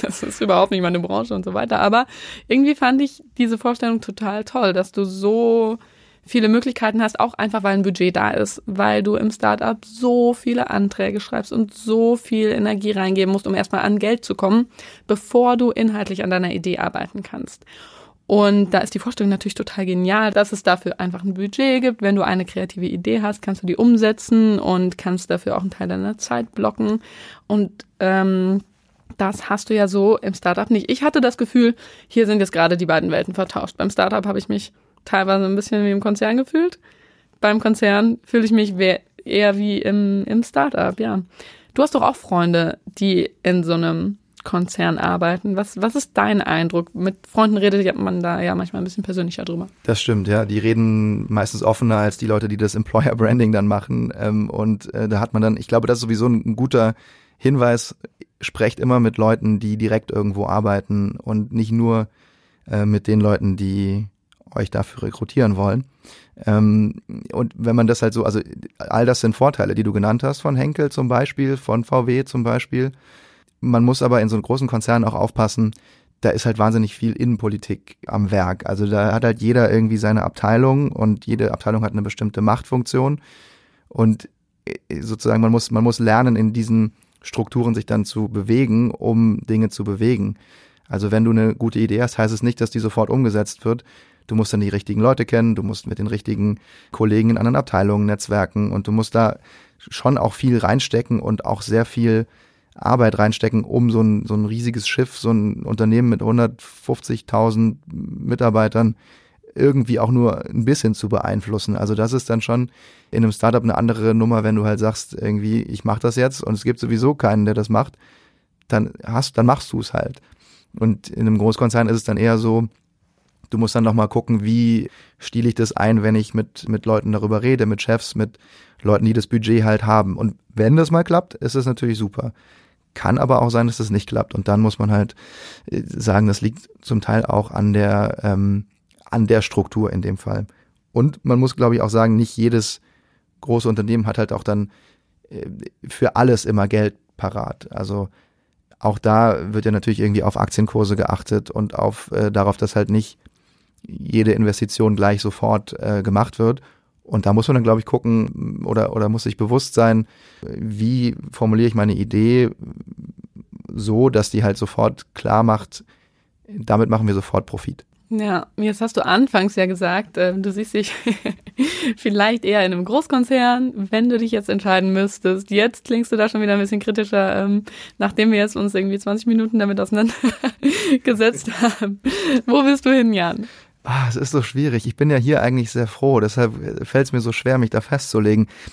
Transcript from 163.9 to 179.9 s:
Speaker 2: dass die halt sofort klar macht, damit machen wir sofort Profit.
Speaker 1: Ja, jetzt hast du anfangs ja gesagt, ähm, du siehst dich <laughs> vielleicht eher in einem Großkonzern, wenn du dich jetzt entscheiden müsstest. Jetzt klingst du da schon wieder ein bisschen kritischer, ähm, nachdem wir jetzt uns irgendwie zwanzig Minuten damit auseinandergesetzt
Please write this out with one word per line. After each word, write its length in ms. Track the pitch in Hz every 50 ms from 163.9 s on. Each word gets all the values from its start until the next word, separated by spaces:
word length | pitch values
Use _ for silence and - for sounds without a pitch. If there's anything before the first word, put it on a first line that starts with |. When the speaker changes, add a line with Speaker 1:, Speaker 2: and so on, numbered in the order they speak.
| 107 113 127 135
Speaker 2:
dass 200 | 123 107 107 -
die 140 | - 107 107
halt 140 | 101 101
sofort 560 | - 104 - - - 110 110 127 - - _ -
klar 260 | - - 110 107 107
macht, 420 | 117 113 107 104 - - - - - _ _ _ _ _ _ _ _ _ _ _ _
damit 420 | - 208 196 110 - 107 107 113 -
machen 180 | 110 110 110
wir 80 | 104 101
sofort 320 | 98 - - - 95 -
Profit. 360 | - - 92 - - - - - _ _ _ _ -
Speaker 1:
Ja, 380 | 226 214 208 208 185 170 - _ -
jetzt 260 | - 208 214 208 208
hast 160 | 226 226 -
du 80 | 202 -
anfangs 500 | - 185 214 269 262 - 202 185 202 -
ja 100 | 196 185
gesagt, 520 | 185 190 180 190 170 180 196 214 - -
ähm, 260 | 175 180 180 180 190 190
du 80 | 208
siehst 220 | 185 202 220 - -
dich 200 | 208 208 - - - - 240 202 - - - - - -
<laughs> 520 | - - - 262 320 359 370 359 262 220
vielleicht 480 | - - 226 202 208 202 220 240 226 -
eher 200 | 190 208 208 190
in 80 | 185 185
einem 120 | 180 180
Großkonzern, 880 | 175 226 294 320 - 285 254 247 - 269 254 247 247 247 247 262 254 - 214 196 190
wenn 200 | 220 220 233 240
du 80 | 240
dich 140 | 226 226 220
jetzt 180 | 233 208 202 -
entscheiden 440 | 208 202 196 202 190 185 190 190 190
müsstest. 560 | 190 196 202 - - - 185 185 190 202 -
Jetzt 360 | 202 208 214 240 - - -
klingst 260 | - 240 233 233 -
du 60 | 240
da 120 | 214 214 214
schon 120 | - 214
wieder 120 | 214 208 202
ein 60 | 202
bisschen 220 | 202 202 214 208
kritischer, 640 | - - 208 220 214 202 214 196 190 190 - 196 196
ähm, 200 | 202 202 208 208 - - - - - -
nachdem 340 | - 196 196 - - 214 226
wir 60 | 220
jetzt 180 | 202 202 214 208
uns 200 | - 202 202 202
irgendwie 240 | 190 190 196 196 202
zwanzig 260 | - 202 202 220 220
Minuten 320 | 240 226 220 220 220 226 220
damit 200 | 202 202 202 202
auseinandergesetzt 1700 | 196 -